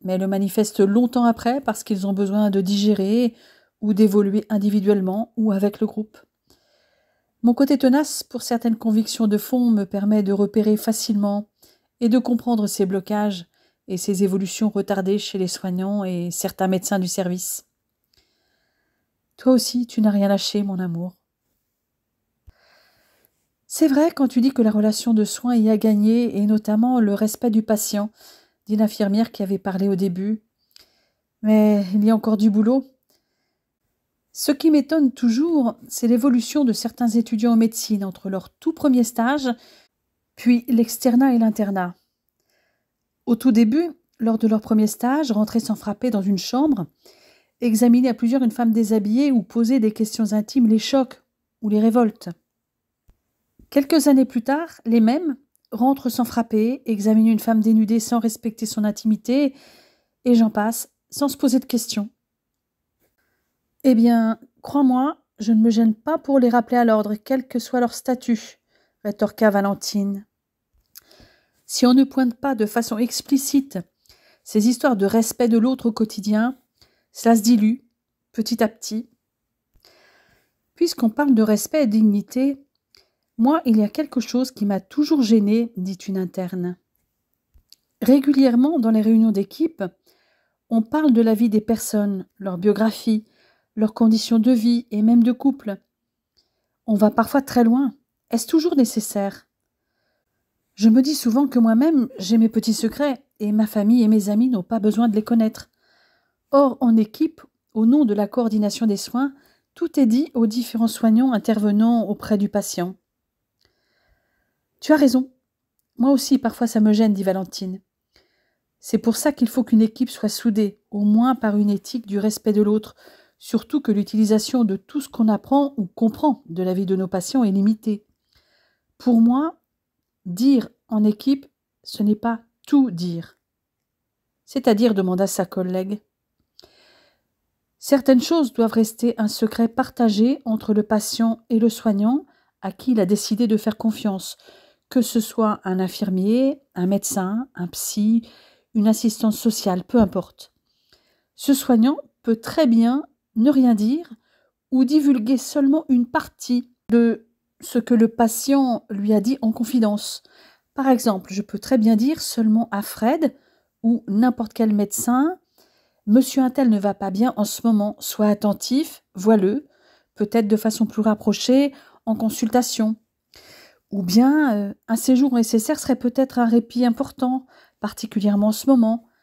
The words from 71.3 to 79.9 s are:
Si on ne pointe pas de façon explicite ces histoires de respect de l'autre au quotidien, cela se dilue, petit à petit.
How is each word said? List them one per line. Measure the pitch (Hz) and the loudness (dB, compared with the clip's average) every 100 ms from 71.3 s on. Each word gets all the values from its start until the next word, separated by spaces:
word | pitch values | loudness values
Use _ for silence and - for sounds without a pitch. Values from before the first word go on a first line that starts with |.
| _ _ _ - | _ _ _ -12
Si | - | 0
on | 247 | 2
ne | 254 | 4
pointe | 269 269 254 | 2 0 -2
pas | - 277 | -2 -6
de | 240 | -4
façon | 214 233 233 214 | -4 -4 -6 -4
explicite | 240 - - 277 - 277 269 185 - _ _ _ _ _ | -4 -6 -2 -2 0 -2 -2 -8 -14 _ _ _ _ _
ces | - 214 220 | -6 0 2
histoires | 240 285 214 | 2 0 0
de | |
respect | 196 226 226 - 240 | 0 0 -2 -2 0
de | 226 | 2
l'autre | 240 262 233 | 2 -2 -4
au | |
quotidien, | 220 220 - 202 214 240 262 _ _ _ _ _ | -4 -4 -6 -4 0 -2 -4 _ _ _ _ _
cela | - 233 226 | -4 2 4
se | |
dilue, | 214 240 214 247 _ _ _ _ _ | 4 4 2 -2 _ _ _ _ _
petit | - 214 233 | -8 -6 -2
à | 220 | -2
petit. | - - 214 - _ _ _ _ _ _ _ _ | -4 -10 -10 -10 _ _ _ _ _ _ _ _